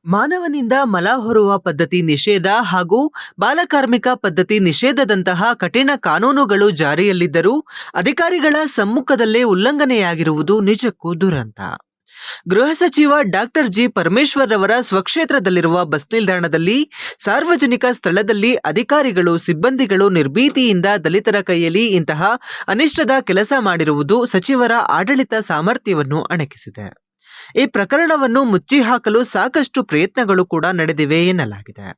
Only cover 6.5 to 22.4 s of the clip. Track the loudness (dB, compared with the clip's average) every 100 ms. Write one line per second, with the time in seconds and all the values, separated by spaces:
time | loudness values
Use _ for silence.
6.5 | 4 2 2 0 2 0 0 0 2 2
7.5 | 0 -6 -18 -8 -2 -2 0 -2 0 0
8.5 | 0 -2 -2 -2 -2 0 0 2 2 2
9.5 | 2 0 0 0 0 0 -2 -2 0 0
10.5 | 0 2 0 -2 -4 -8 -2 0 -2 -6
11.5 | -12 -12 -12 _ _ _ -20 -18 -14 -2
12.5 | 2 2 2 2 4 4 4 2 -2 -2
13.5 | -2 0 0 0 0 0 2 2 0 0
14.5 | 2 2 0 0 -2 0 -2 0 0 2
15.5 | 2 2 0 0 -4 -2 -2 0 0 0
16.5 | 0 0 0 -2 -8 -14 -8 -2 -2 0
17.5 | 0 2 2 0 -2 -2 -2 0 0 0
18.5 | 0 -2 -4 0 0 2 0 0 0 -2
19.5 | 0 0 0 0 2 2 2 0 2 0
20.5 | 2 2 2 0 0 0 0 0 -2 0
21.5 | -2 0 0 2 0 -2 -2 -2 -2